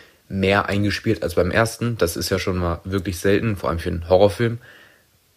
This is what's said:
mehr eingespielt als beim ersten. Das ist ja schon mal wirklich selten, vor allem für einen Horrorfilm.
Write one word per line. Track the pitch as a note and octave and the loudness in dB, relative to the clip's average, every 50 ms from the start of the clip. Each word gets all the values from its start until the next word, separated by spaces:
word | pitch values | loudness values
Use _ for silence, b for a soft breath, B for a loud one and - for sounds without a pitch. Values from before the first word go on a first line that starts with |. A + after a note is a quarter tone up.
| B B B B B _ | B B B B B _
mehr | F#2+ G2 F#2+ F#2+ G2 G2+ - | -4 0 2 2 2 2 2
eingespielt | - G2 G2+ G#2 G2+ F#2+ - - A2+ G#2+ - - | 2 0 0 0 0 -2 -2 -2 -2 -2 -2 -2
als | G2 - | -2 0
beim | - F2 F#2 | 0 0 2
ersten. | - G#2+ A2+ A2+ - - - A#2+ A#2 G#2 | 2 2 0 0 -2 -4 -4 -4 -2 0
Das | F2+ E2 - | -2 -2 -2
ist | - F2+ - | -4 -4 -2
ja | G2 F#2 | -2 -2
schon | - - F#2 | -2 -2 -2
mal | F2+ F2+ E2+ E2+ E2+ - | -2 -2 -2 -2 -4 -6
wirklich | F#2+ F#2+ G2 F2 G2+ F2 - | -4 -4 -4 -4 -4 -8 -2
selten, | - G2 G2+ - - A2+ G#2 | 0 2 2 2 2 -2 -4
vor | F#2+ - C2 | -2 -4 -4
allem | D#2+ E2 | -4 -2
für | - F2 | -4 -4
einen | E2+ E2+ E2 E2 | -6 -6 0 4
Horrorfilm. | F#2 F#2 G2+ G2+ G2+ - A#2+ A#2 A#2 A#2+ B B B B B B B B B B B _ _ _ _ | 6 6 6 6 4 2 -2 -2 -2 -6 B B B B B B B B B B B _ _ _ _